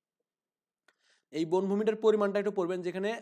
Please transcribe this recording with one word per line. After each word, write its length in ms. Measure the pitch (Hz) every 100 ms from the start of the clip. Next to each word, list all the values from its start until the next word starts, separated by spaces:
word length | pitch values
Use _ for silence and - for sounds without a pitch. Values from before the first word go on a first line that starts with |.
| _ _ _ _ _ _ _ _ _ _ _ _ _
এই 120 | 147
বনভূমিটার 520 | 165 185 196 202 214 214
পরিমাণটা 420 | 220 214 202 202
একটু 120 | 202
পড়বেন, 320 | 202 175 185
যেখানে 280 | 180 180 202 233